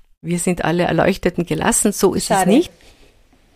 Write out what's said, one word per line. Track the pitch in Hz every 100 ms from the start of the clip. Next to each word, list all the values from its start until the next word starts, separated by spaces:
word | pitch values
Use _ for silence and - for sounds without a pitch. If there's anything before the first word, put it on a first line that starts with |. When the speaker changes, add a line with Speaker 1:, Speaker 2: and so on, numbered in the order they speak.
| _ _ 160
Speaker 1:
wir | 175
sind | 185 175 -
alle | 170
erleuchtet | 175 165 - 190 180 175
und | 170
gelassen. | 156 - - 214
So | - 190
ist | - -
Speaker 2:
Schade. | 202 185
Speaker 1:
es | 247
nicht. | 359 -
<laughs> | - - - _ _ _ _